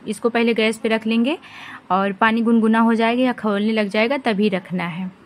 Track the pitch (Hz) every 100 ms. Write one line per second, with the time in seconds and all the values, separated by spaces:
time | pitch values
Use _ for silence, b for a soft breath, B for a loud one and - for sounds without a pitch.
0 | - 214 233 233 233 226 220 220 220 220
1 | 220 226 240 339 B B B B - 185
2 | 196 190 226 226 226 233 220 226 226 226
3 | 226 240 254 233 214 202 214 220 208 214
4 | 233 277 254 196 214 185 185 180 170 165
5 | 185 -